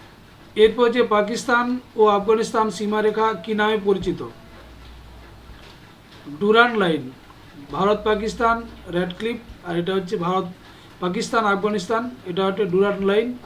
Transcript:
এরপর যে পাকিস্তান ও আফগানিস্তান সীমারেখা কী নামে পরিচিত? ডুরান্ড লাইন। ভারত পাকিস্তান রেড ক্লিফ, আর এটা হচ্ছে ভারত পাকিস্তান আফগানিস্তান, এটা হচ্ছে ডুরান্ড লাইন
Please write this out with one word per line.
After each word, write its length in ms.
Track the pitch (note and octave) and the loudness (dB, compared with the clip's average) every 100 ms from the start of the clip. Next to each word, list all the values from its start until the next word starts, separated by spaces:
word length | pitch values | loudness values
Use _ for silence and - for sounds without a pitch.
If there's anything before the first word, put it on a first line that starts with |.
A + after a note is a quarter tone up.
| - - - - - - | -20 -20 -20 -20 -8 4
এরপর 340 | G#3+ A3 A#3 | 4 6 2
যে 140 | B3 | 2
পাকিস্তান 760 | A3 G#3 G3+ A#3 - A#3+ A#3+ B3 - A#3 | 2 2 0 -2 0 0 2 -4 -6 2
ও 120 | G#3+ | 4
আফগানিস্তান 640 | G3+ G3 A3 G#3+ A3+ A3 | 4 2 2 2 0 -2
সীমারেখা 640 | F3+ G#3 G#3+ G#3+ G#3+ A3 | -2 -2 0 0 2 0
কী 200 | G#3+ - | -2 -4
নামে 240 | G#3+ G#3+ A3 G3 | 0 0 0 0
পরিচিত? 340 | F#3+ F#3 D#3 A#2+ - - - - - - - - - - - - - - - - - - - C#3+ D3 | 0 0 -6 -8 -14 -20 -20 -20 -20 -20 -20 -20 -20 -20 -20 -20 -20 -20 -20 -20 -20 -20 -20 -16 -4
ডুরান্ড 380 | G3+ A3 A#3+ A3+ | 2 6 6 4
লাইন। 340 | F3+ D#3 B2+ - - - - - - | 0 0 -4 -14 -20 -20 -20 -20 -10
ভারত 280 | C#3+ G3 G#3 | -2 0 0
পাকিস্তান 600 | G#3+ G#3+ A3 - A3+ A#3 A#3 - - | 0 -2 -2 -2 0 0 -6 -16 -8
রেড 180 | E3+ F3 - | -4 -4 -4
ক্লিফ, 200 | A3 A#3 - - F3 | -6 -8 -12 -18 -8
আর 120 | E3+ | -4
এটা 160 | E3+ | -2
হচ্ছে 240 | F#3+ F3+ G#3 | -4 -4 -4
ভারত 280 | E3+ F#3 F3 - - - - - | -2 -2 -4 -10 -20 -20 -20 -6
পাকিস্তান 460 | F3+ G3+ - A#3 G#3+ | -4 -4 -2 0 0
আফগানিস্তান, 640 | G3 G#3 G#3 F3 A3+ A#3+ - F#3 | 0 0 -2 -2 -4 -4 -10 -8
এটা 200 | F3 F#3+ | -2 -2
হচ্ছে 200 | G3 F#3+ | 0 0
ডুরান্ড 400 | F#3 G3+ F#3+ F#3+ | 2 2 0 0
লাইন 320 | G3+ B3 B3 | 2 0 -4